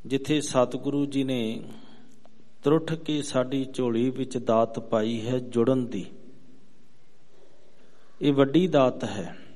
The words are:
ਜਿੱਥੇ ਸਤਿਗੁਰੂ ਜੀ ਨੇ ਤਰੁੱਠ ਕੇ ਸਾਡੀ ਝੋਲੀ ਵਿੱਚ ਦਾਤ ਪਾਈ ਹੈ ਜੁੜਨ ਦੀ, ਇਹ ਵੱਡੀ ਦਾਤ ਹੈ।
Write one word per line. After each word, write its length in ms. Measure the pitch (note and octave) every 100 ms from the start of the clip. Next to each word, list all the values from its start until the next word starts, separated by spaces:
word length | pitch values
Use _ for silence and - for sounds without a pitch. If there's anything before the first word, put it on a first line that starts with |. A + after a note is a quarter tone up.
ਜਿੱਥੇ 360 | - C3+ C3 D3+
ਸਤਿਗੁਰੂ 640 | C#3 C3 B2 B2 C#3 C#3+
ਜੀ 180 | C#3 C#3
ਨੇ 380 | C3 B2+ A2 A#2 - - - - - - - - - -
ਤਰੁੱਠ 360 | C#3 D#3+ D#3+ D#3+
ਕੇ 220 | - D3+
ਸਾਡੀ 440 | C#3+ C3 B2+ C3+ C3+
ਝੋਲੀ 360 | - B2 A2+ C3
ਵਿੱਚ 280 | B2+ B2+ B2+
ਦਾਤ 460 | A#2+ A2+ A2+ -
ਪਾਈ 440 | - A2 A2 A#2 A2
ਹੈ 120 | B2+ A#2+
ਜੁੜਨ 360 | A#2 A#2 C3
ਦੀ, 200 | A#2+ G2 E2+ - - - - - - - - - - - - - - - - - - - - -
ਇਹ 120 | C#3+
ਵੱਡੀ 340 | C#3 C3+ D3+ F3+
ਦਾਤ 380 | D3+ B2+ B2
ਹੈ। 320 | A2 G2+ F2 - -